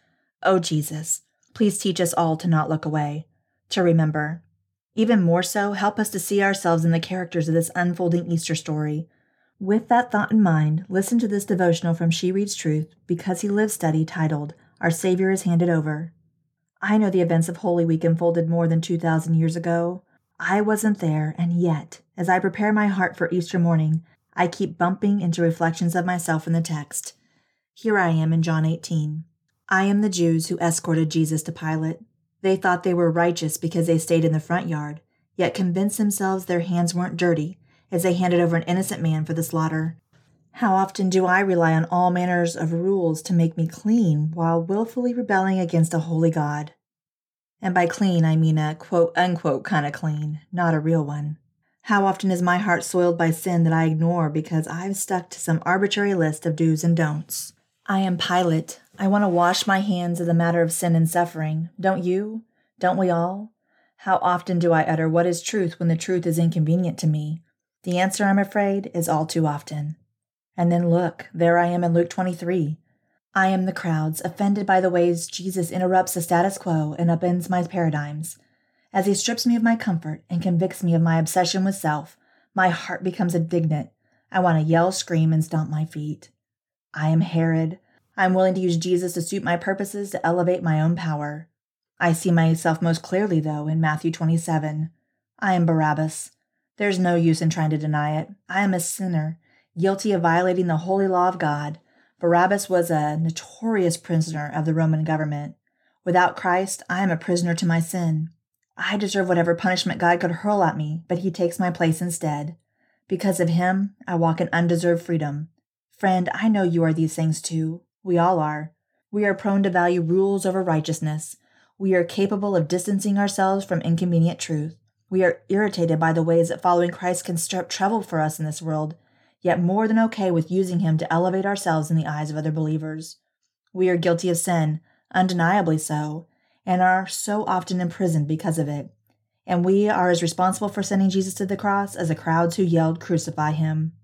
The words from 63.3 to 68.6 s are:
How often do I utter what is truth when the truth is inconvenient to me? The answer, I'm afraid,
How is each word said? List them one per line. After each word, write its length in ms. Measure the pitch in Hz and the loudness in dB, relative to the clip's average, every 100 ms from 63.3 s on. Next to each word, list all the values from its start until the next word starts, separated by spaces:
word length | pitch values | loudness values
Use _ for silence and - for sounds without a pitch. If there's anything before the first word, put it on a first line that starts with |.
| 196 214 _ _ _ _ _ | -4 -12 _ _ _ _ _
How 240 | 196 190 | -2 0
often 380 | 180 175 - 175 | 2 0 0 0
do 120 | 170 | 4
I 120 | 160 | 4
utter 240 | 156 160 160 | 2 0 0
what 180 | 165 175 | 2 2
is 160 | 165 | -2
truth 380 | - 214 175 - | -4 -2 -2 -2
when 80 | 170 | 0
the 80 | 165 | 0
truth 300 | - 180 170 | -2 -2 0
is 120 | 160 | 0
inconvenient 580 | 165 160 156 170 175 - | 0 2 0 0 -2 -2
to 100 | 160 | -2
me? 340 | 151 151 160 _ _ _ _ | -2 -4 -10 _ _ _ _
The 160 | - 175 | -4 0
answer, 260 | 190 190 | 0 0
I'm 140 | 202 196 | 2 2
afraid, 500 | 196 208 | 2 0